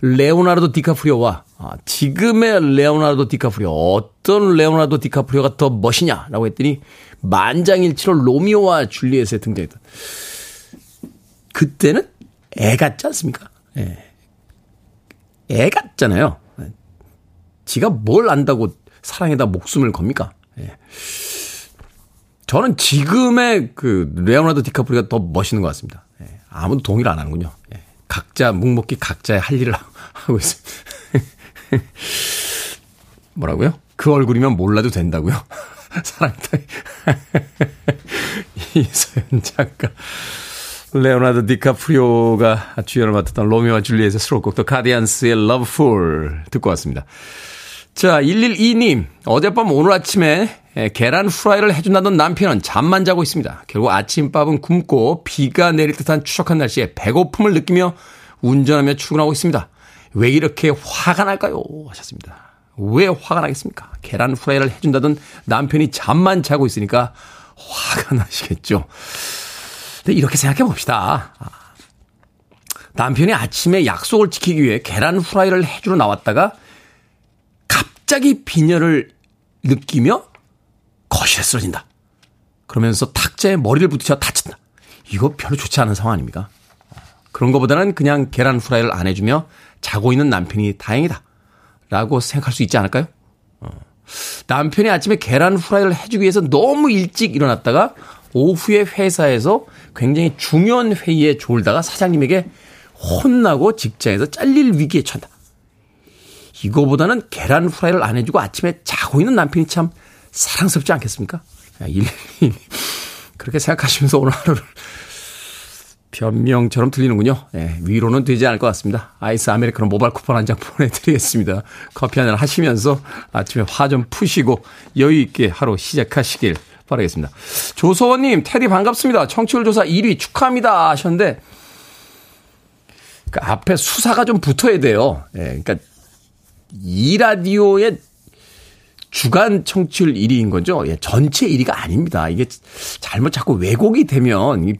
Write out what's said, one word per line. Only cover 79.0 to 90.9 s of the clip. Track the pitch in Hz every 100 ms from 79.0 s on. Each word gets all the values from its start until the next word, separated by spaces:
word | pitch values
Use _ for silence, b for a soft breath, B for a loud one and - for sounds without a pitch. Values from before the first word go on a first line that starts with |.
| - _ _ _ _ _
느끼며 | - 135 - 143 123 226 - _ _ _ _ _ _ _ _
거실에 | - - -
쓰러진다. | - 123 95 85 - _ _ _ _ _ _ _ _
그러면서 | - 113 107 127
탁자에 | - - - 196 190
머리를 | 110 135 175
부딪혀 | 147 - 139
다친다. | - - - - _ _ b b _
이거 | 98 131 143
별로 | - 143
좋지 | - -
않은 | 117 101
상황 | 113
아닙니까? | 101 62 85 98 _ _ _ _ B B B _
그런 | - 123
거보다는 | 131 127 147 196 185
그냥 | 143 147 139
계란 | - 123 127
후라이를 | 117 120 117
안 | 90 90
해주며 | 92 107 143 165 b b b
자고 | - 104 113
있는 | 127 147
남편이 | 101 87 104 104 98
다행이다 | -